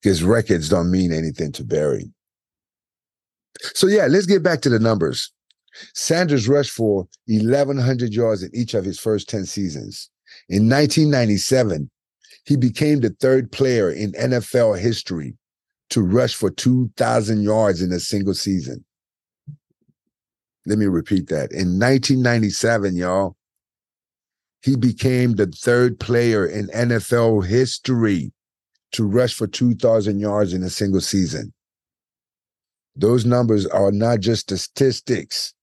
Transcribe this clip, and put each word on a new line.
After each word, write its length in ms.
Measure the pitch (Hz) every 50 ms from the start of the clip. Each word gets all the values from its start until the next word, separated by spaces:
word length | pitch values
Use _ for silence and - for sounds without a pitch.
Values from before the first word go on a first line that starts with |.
| -
His 200 | 104 95 80 82
records 460 | 90 110 117 110 - 104 85 78 76
don't 200 | 98 90 85 87
mean 220 | 90 92 92 87 82
anything 380 | 80 80 78 73 - 82 76
to 140 | 71 - 71
Barry. 480 | 60 - 76 76 76 65 50 - - _ _ _ _ _ _ _ _ _ _ _ _ _ _ _ _ _ _ _ _ _ _ _ _ _ _ _ _ _ - - - -
So, 160 | - - 185
yeah, 180 | 202 214 180
let's 200 | 131 143 190 202
get 140 | 175 202 185
back 200 | 156 180 170 139
to 80 | - 143
the 100 | 120 110
numbers. 540 | 110 113 110 101 82 76 65 - - - _ _ _ _ _ _ _ _ _ - - - _
Sanders 540 | - - - 165 165 180 160 147 135 107 110
rushed 220 | 139 143 143 -
for 380 | - - 113 110 104 98 90 - _ _ _
eleven 500 | - 110 107 107 113 127 139 143 135 139
hundred 380 | 139 123 127 131 120 123 120 104
yards 300 | 110 117 113 110 98 90
in 60 | 73 -
each 200 | 113 120 113 -
of 100 | 110 92
his 160 | 98 92 -
first 280 | - 113 107 101 - -
ten 160 | - 110 95
seasons. 640 | 87 - - 101 90 76 69 55 50 - - - _ _ _ _ _ - - _ _
In 200 | 87 101 107 113
nineteen 420 | 127 139 151 147 - - 156 151
ninety-seven, 800 | 143 131 120 107 104 98 - - 131 131 123 107 92 78 71 65 _ _ _ _ _ _ _ _ - - _
he 120 | - 143
became 440 | 139 123 123 - - 151 151 151 143
the 100 | 120 110 92 _
third 300 | - 131 131 131 131 117
player 400 | - - 139 131 123 117 101 90
in 240 | 73 71 107 104 90
N 180 | - 123 127 127
F 220 | 123 107 - -
L 200 | 127 120 113 104
history 600 | 90 92 117 113 - - - 92 82 73 65 - _ _ _ _ _ _ _ _ _ _ _
to 100 | - 123
rush 360 | 104 87 95 120 127 120 -
for 140 | - - 98
two 420 | - - - 127 123 127 127 113 -
thousand 460 | - 127 117 120 117 107 101 110 107 104
yards 400 | 104 107 110 110 104 95 80 92
in 100 | 90 90
a 60 | 87
single 360 | 82 - - 101 98 98 92
season. 500 | - - 101 98 92 71 64 64 - - _ _ _ _ _ _ _ _ _ _ _ _ - 147 143 _ _ _ _ _ _ _ _ _ _ _ _ _ _ _ _ _ _ _ _ _
Let 120 | - 104 107
me 80 | 107
repeat 420 | 98 92 85 76 - 104 95 80 -
that. 200 | 85 76 67 -
In 280 | - 80 95 90 90 92
nineteen 440 | 113 123 135 135 127 - 139 131 127
ninety-seven, 760 | 123 120 117 110 104 95 - - 117 117 113 101 98 92
y'all, 400 | 87 90 90 90 95 98 95 95 _ _ _ _ _ _ _ _ _ _ _ _ _ _ _ _ _ _ _ _ _ _ _ _ _ _
he 140 | 127 139
became 580 | 127 113 127 107 - - 131 127 123 123 123 117
the 120 | 101 107
third 540 | 92 - - - - 120 123 123 123 120 120
player 460 | - - 120 120 120 120 113 107 98
in 240 | - 82 107 104 98
N 200 | - 110 120 120
F 220 | 120 113 95 - 123
L 300 | 120 117 113 113 104 95
history 920 | 87 104 123 131 127 - - _ - 127 120 113 107 98 87 69 - - _ _ _ _ _ _ _ _ _ _ _ -
to 120 | - 113
rush 300 | 101 95 120 127 120 -
for 120 | - 113
two 280 | 101 - - 131 123 117
thousand 460 | 95 - 120 113 113 104 104 104 98
yards 340 | 101 104 101 104 104 95 87
in 80 | 92 92
a 80 | 92
single 320 | 90 - 110 101 95 95 82
season. 500 | - - 98 92 80 - 76 57 52 - _ _ _ _ _ _ _ _ _ _ _ _ _ _ _ _ _ _ _ _ _ _ _ _ _ _ _ _
Those 300 | - 98 104 120 123 110
numbers 400 | 120 123 123 123 113 110 104 98
are 260 | 87 - 95 98 98 104
not 280 | 101 110 117 120 113
just 300 | 95 107 117 107 - - 98
statistics. 960 | 90 - - _ - 143 135 120 - - - 123 95 76 - - - - - _ _